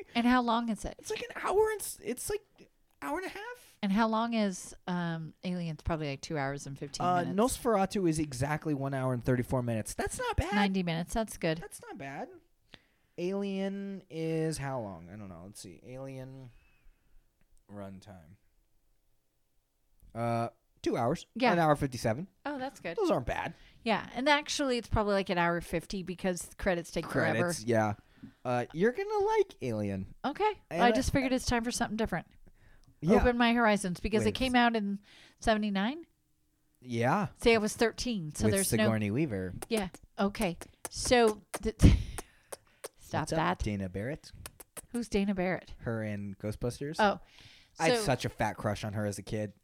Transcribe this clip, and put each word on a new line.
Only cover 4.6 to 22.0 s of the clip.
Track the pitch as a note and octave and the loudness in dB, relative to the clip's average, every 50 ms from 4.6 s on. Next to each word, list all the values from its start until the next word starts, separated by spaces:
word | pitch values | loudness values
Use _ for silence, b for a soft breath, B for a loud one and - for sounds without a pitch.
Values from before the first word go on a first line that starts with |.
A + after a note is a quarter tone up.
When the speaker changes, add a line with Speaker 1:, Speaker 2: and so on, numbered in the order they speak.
| - - - - - | -10 -14 -16 -12 -6
Speaker 1:
um, | F#3 F3 F3 E3+ E3+ E3 E3 D#3+ D3+ - _ - | -4 -2 -2 -2 -2 -4 -6 -8 -10 -12 _ -6
Aliens? | F3+ F3+ F3+ E3+ E3 D#3 - | -6 -4 -4 -4 -6 -6 -4
Probably, | - - E3+ D3+ D#3 C#3+ | -2 -2 -2 0 0 -2
like, | C#3 C3+ | -4 -6
two | - - E3 | -6 -4 -2
hours | C#3+ C3+ C#3 C#3+ C#3 - | -2 -2 -2 -4 -6 -8
and | C3+ C#3 | -10 -10
fifteen | - D3+ C#3+ - - F3 | -10 -10 -8 -4 0 2
Speaker 2:
Uh, | F3+ F3+ F3 E3+ | 2 4 2 2
Speaker 1:
minutes. | E3+ F3+ G3+ A#3 C4 - | 2 2 2 2 2 2
Speaker 2:
Nosferatu | - - A#3+ A3 F#3+ F#3+ F#3+ - G#3 F#3 E3 | 0 0 2 4 4 4 2 2 2 2 2
is | D#3 D#3 | 2 2
exactly | D#3 D3+ B2+ A#2+ C3+ D3 D3+ D3+ - D#3+ D3 | 0 -4 -2 -2 -2 0 -2 -2 -2 -2 -2
one | C3 C3+ C3+ C#3 | -2 -2 -2 -2
hour | C3 C3 C3 B2+ | 0 0 0 0
and | A#2+ - | 0 2
thirty-four | C3+ B2+ B2 A#2 - C#3 B2+ A#2+ | 2 2 2 2 0 0 0 0
minutes. | A#2+ A2+ A2 - - - | 0 -2 -2 -2 -4 -4
That's | - F#4+ G#4 - - | -4 -4 -4 -4 -4
not | B4 A#4+ G#4 | -4 -2 -2
bad. | - - F4+ G4+ | -2 0 0 2
Speaker 1:
Ninety | G3+ G3+ G3 F#3+ F#3+ F3+ | 2 2 2 2 0 0
minutes. | E3+ D#3+ E3 F3 - - | -2 -2 -4 -4 -4 -4
That's | A#3 A3 G#3 - | -4 -4 -4 -6
good. | - - E3 D#3+ E3+ | -4 -2 -2 -2 -2
Speaker 2:
That's | G4+ G#4 - - - | -4 -12 -14 -16 -14
not | A4+ E4+ | -14 -12
bad. | G#3 C#3 C#3 C#3 - B3 F4 F#4 E4+ _ _ _ _ _ b b b b b b b b b b | -10 -10 -10 -8 -10 -10 -12 -12 -20 _ _ _ _ _ b b b b b b b b b b
Alien | - F3 F#3 G3 G3 G3+ G3 F#3+ F#3+ G3 G3 G3 G3 G3 G3 G3 F#3 - - | -4 -4 -2 -2 -2 -2 -2 -2 -2 -2 -2 -4 -4 -6 -8 -8 -10 -12 -10
is | - D#3+ D#3+ D#3+ D#3+ D#3+ D#3+ D#3+ D3+ | -8 -4 -2 0 0 0 0 0 -2
how | C3+ C#3 C#3 C3+ B2 | -2 -4 -4 -4 -4
long? | A2 G2 F#2 E2 E2+ E2+ | -6 -6 -10 -12 -14 -14
I | G2 | -14
don't | A2 G#2 F#2+ | -14 -12 -14
know. | F2 E2 F2+ | -14 -14 -16
Let's | G2+ G2+ - | -16 -16 -16
see. | - F#2+ D#2+ - - | -16 -18 -18 -18 -18
Alien | A#2 B2+ C3 C3+ C3+ C3+ C3 C3 C3 C3 C3+ C3 A#2+ - - _ _ _ _ - - - _ _ _ - - _ _ _ _ _ _ - - _ - G2+ | -16 -14 -12 -12 -12 -12 -12 -12 -14 -16 -18 -18 -20 -20 -20 _ _ _ _ -20 -20 -20 _ _ _ -20 -20 _ _ _ _ _ _ -20 -20 _ -18 -14
runtime. | G2+ G2 G2 G2 F#2 - G2+ F#2 F2+ D#2 D2+ G2+ _ _ _ _ _ _ _ _ _ _ _ _ _ _ _ _ _ _ _ _ _ _ _ _ _ _ _ _ _ _ _ _ _ - - - | -12 -12 -12 -14 -16 -18 -20 -20 -20 -20 -20 -20 _ _ _ _ _ _ _ _ _ _ _ _ _ _ _ _ _ _ _ _ _ _ _ _ _ _ _ _ _ _ _ _ _ -20 -14 -8
Uh, | A#2 A#2 A#2 A#2 A#2 A#2 - - _ _ _ _ _ | -4 -2 -2 0 0 -2 -4 -6 _ _ _ _ _
two | - E4+ A3 | -4 -2 0
hours. | C3 A#2 B2 E3 - - _ - | 0 2 0 0 -2 -6 _ -4
Speaker 1:
Yeah. | A3+ B3+ A#3 F3+ | 0 2 4 4
Speaker 2:
An | E3+ | 6
hour | D#3+ D#3 D3 | 6 6 4
fifty-seven. | - D3 C3 B2+ A2+ | 4 2 -4 -4 0